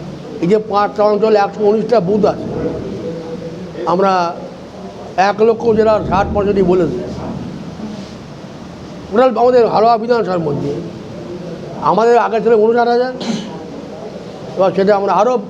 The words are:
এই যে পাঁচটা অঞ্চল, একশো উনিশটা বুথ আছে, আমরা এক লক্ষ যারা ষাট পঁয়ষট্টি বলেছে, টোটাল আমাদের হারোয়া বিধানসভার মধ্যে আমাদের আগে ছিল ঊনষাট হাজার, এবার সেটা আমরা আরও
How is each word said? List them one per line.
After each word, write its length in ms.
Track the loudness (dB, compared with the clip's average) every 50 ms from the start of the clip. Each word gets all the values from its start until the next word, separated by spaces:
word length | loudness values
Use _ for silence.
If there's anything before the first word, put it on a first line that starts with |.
| -12 -12 -12 -12 -12 -12 -8 -4
এই 60 | 0 2
যে 100 | 2 2
পাঁচটা 460 | 2 0 0 0 0 0 0 2 2
অঞ্চল, 320 | 2 4 4 4 4 4
একশো 300 | 4 4 2 0 0 2
উনিশটা 340 | 2 2 2 2 2 2 2
বুথ 260 | 4 2 2 4 4
আছে, 180 | 2 2 0 -4 -6 -4 -4 -4 -4 -4 -6 -6 -8 -8 -8 -8 -8 -8 -8 -10 -10 -10 -10 -10 -10 -10 -12 -12 -12 -10 -6 -2
আমরা 500 | 0 2 2 2 2 2 2 0 -2 -4 -8 -10 -14 -14 -16 -16 -16 -16 -14 -14 -14 -14 -14 -14 -4 0 2
এক 240 | 2 2 2 4
লক্ষ 320 | 4 4 4 2 2 2 2 4
যারা 240 | 4 4 4 2 2 0
ষাট 180 | 0 0 0 0 0
পঁয়ষট্টি 300 | 0 0 2 2 2 4
বলেছে, 340 | 4 4 4 2 0 -2 -4 -6 -8 -8 -8 -8 -8 -8 -8 -10 -10 -10 -12 -12 -12 -12 -12 -10 -10 -10 -12 -12 -12 -14 -16 -16 -16 -16 -16 -16 -16 -16 -16 -16 -16 -16 -16 -16 -14 -14 -14 -10 -2
টোটাল 260 | 2 4 4 4 4 4
আমাদের 300 | 4 4 6 6 4 4
হারোয়া 300 | 4 4 4 4 4 4
বিধানসভার 420 | 2 2 2 2 2 0 0 0
মধ্যে 340 | 0 -2 -2 -2 -2 -4 -4 -4 -6 -10 -12 -12 -14 -14 -12 -12 -12 -12 -12 -10 -10 -10 -12 -12 -12 -12 -10 -2
আমাদের 360 | 0 2 2 4 4 4 4 4
আগে 240 | 4 2 0 0
ছিল 140 | 2 4 4
ঊনষাট 320 | 6 6 4 4 4 4 4
হাজার, 260 | 2 2 0 0 -4 -6 -6 -4 -4 -4 -6 -8 -10 -12 -12 -12 -12 -12 -12 -12 -14 -14 -12 -12 -12 -14 -14 -14 -14 -14 -14 -6 0 2
এবার 140 | 2 2 2
সেটা 200 | 2 4 4 4
আমরা 180 | 4 2 2 2
আরও 260 | 2 2 2 2 0 -2